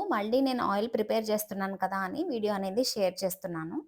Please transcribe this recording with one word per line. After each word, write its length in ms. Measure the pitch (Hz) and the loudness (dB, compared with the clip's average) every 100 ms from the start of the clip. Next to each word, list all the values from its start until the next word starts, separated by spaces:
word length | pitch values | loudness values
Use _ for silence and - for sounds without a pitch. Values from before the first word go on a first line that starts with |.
| 403 | 0
మళ్ళీ 320 | 226 208 254 | 0 2 4
నేను 220 | 269 247 | 4 2
ఆయిల్ 240 | - 202 220 | 2 2 2
ప్రిపేర్ 360 | 226 214 220 | 0 2 0
చేస్తున్నాను 520 | 214 208 - 196 196 196 | 2 0 0 -4 -4 -2
కదా 220 | 190 196 | -2 -2
అని 220 | 185 226 | -4 -2
వీడియో 300 | 359 233 208 | -2 0 0
అనేది 300 | 202 190 208 | 0 0 0
షేర్ 300 | 262 220 185 180 | 0 2 0 0
చేస్తున్నాను. 600 | 190 - 180 165 160 262 | -4 -4 -6 -6 -4 -6